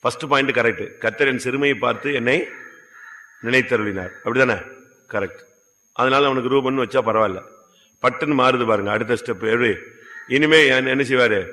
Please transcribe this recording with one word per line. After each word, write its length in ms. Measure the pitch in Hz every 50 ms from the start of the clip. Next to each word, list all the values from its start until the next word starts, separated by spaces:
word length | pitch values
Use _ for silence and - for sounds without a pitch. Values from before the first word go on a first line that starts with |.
ஃபர்ஸ்ட் 280 | - 123 - - 160 143
பாயிண்ட் 220 | 143 135 139 131
கரெக்ட். 480 | 113 120 117 117 101 - 101 - - -
"கர்த்தர் 300 | - 113 107 - 143 135
என் 100 | 127 120
சிறுமையை 400 | - 127 127 139 143 143 135 101
பார்த்து 360 | 123 120 117 104 - 143 143
என்னை 340 | 127 117 123 135 180 - - - - - - - - - _ - - - - - - - - - -
நினைத்தருளினார்." 680 | - 117 127 131 120 - 127 107 107 104 98 95 92 92 - - -
அப்படிதானே? 520 | 104 117 131 135 127 107 90 - - - - - _ _ _ _ _
கரெக்ட். 340 | - 104 101 87 - - - _ _ _ _ _ _ _ _ _
அதனால 320 | _ - 123 131 131 139 143
அவனுக்கு 240 | 139 131 131 120 123
ரூபன் 300 | 135 139 127 127 135 135
வச்சா 240 | 123 107 - 131 117
பரவாயில்ல. 380 | 113 107 110 110 98 92 90 - - - - _ _ _ _ _ _ _ _
பட்டுன்னு 320 | - 127 - - 160 151 147
மாறுது 320 | 131 127 131 127 123 120
பாருங்க 240 | 113 110 101 98 101
அடுத்த 240 | 104 110 117 110 120
ஸ்டெப். 140 | 107 - 123
எப்படி? 460 | 110 90 117 110 113 120 123 113 95 - - - - - - - - - - -
இனிமே 380 | 120 139 156 151 156 160 151
என்ன, 240 | 135 131 131 131 131
என்ன 120 | 131 135
செய்வாரு? 500 | 139 117 131 127 123 113 107 98 90 85